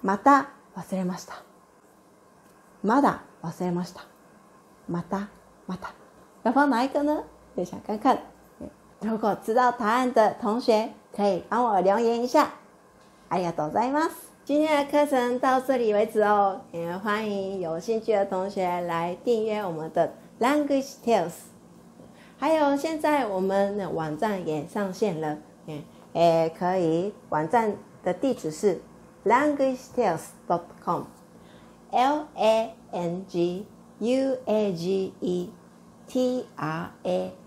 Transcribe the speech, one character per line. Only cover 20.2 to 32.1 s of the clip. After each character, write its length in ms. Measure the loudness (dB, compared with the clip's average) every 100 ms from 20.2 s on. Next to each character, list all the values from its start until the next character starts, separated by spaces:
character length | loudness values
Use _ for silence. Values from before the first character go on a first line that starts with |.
| -20 -2
Language 540 | 0 2 2 0 -2 -8
Tales。 300 | 0 0 0 -6 -20 -20 -20 -20 -20 -20 -20 -20 -20 -4
还 160 | 2
有， 240 | 4 4 2
现 200 | -2 -2
在 300 | 2 2 0
我 140 | 0
们 360 | 2 2 2 0
的 120 | -4
网 280 | -4 -4 -2
站 300 | -2 -2 -2
也 180 | -4 -4
上 280 | -4 -4
线 260 | 0 -2 0
了， 180 | -4 -6 -10 -20 -14
嗯， 180 | -14 -14 -20 -8
也 360 | 2 4 6 2 0
可 200 | -2 2
以， 360 | 2 0 -2 -8 -6
网 220 | -4 0
站 260 | 2 0 -4 -10 -8 -6
的 80 |
地 200 | -2 -2
址 160 | -2 -6
是 300 | 0 0 0 -6 -20 -20 -6 2
languagetales 1000 | 4 2 2 0 -2 -8 -2 0 0 -6 -20 -2
dot 140 | -2 -2 -14
com，L 1500 | -4 -4 -4 -18 -20 -20 -20 -20 -20 -20 -4 2 2